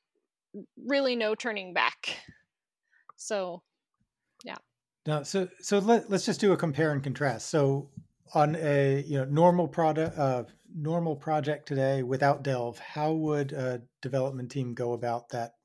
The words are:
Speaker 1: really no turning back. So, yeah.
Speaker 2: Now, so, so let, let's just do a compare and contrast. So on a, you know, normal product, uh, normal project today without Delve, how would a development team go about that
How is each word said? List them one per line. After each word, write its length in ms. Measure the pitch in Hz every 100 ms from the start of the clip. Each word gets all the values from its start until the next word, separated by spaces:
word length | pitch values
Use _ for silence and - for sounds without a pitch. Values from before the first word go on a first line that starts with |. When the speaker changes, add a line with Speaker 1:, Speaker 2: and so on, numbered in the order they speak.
| _ _ _ _ _ 202 - - 233
Speaker 1:
really 300 | 277 269 240
no 180 | 214
turning 400 | 214 240 208 185
back. 420 | 165 120 - - - - - _ _ _ _ _ _ - -
So, 460 | - 208 185 175 _ _ _ _ _ _ _ _
yeah. 120 | - - _ _ _ _
Speaker 2:
Now, 200 | - 151
so, 240 | 139 196 180 -
so 180 | - 202
let, 300 | 202 233 -
let's 140 | 190
just 160 | - 185
do 120 | 202
a 40 | 175
compare 360 | 170 143 156
and 100 | 143
contrast. 480 | 139 135 143 113 -
So 400 | 156 139 139 - - - _ _
on 220 | 160 151 160
a, 460 | 156 143 139 139 143
you 120 | 139
know, 60 | 131
normal 420 | 147 175 175 160
product, 480 | - 160 156 165 160
uh, 280 | 135 127 113 - -
normal 400 | 165 151 170 170
project 540 | 139 156 151 143 147 -
today 340 | 139 135 135
without 400 | 123 131 139 139
Delve, 360 | 135 127 120 117
how 340 | - 151 151
would 400 | 160 156 147 139
a 300 | 147 127 123 120 _
development 500 | 131 135 131 131 123
team 220 | 143 123
go 220 | 120 120
about 340 | 117 120 117 117
that 240 | 120 117 _